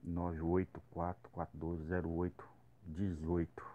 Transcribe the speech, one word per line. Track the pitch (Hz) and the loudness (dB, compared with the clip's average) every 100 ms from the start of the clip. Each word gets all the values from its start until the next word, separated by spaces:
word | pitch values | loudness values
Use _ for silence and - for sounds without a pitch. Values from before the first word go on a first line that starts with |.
nove | 85 85 87 82 | -2 0 0 0
oito | 82 90 92 - - | 4 4 4 -4 -10
quatro | - 85 90 - | -2 -2 -2 -10
quatro | 87 82 78 | -6 -6 -2
dois | 80 85 78 | -2 -2 0
zero | 90 82 | 0 2
oito | 82 90 - - - - - 90 | 2 0 -2 -16 -18 -20 -18 -10
dezoito. | 80 98 80 80 87 82 - - | 0 0 0 2 2 2 -2 -14